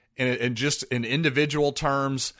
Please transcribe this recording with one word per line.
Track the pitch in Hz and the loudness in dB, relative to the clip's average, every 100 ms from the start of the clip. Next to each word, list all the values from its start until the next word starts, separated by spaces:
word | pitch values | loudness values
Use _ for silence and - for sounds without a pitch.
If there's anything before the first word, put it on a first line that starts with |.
| _ - | _ -4
in, | 127 | -2
in | 123 120 | 0 -2
just | 117 139 143 | 0 0 -2
in | - 123 | -2 -4
individual | 117 135 160 131 151 147 147 | 0 0 2 2 2 2 0
terms, | 143 156 139 139 135 - | 0 0 2 0 -2 -4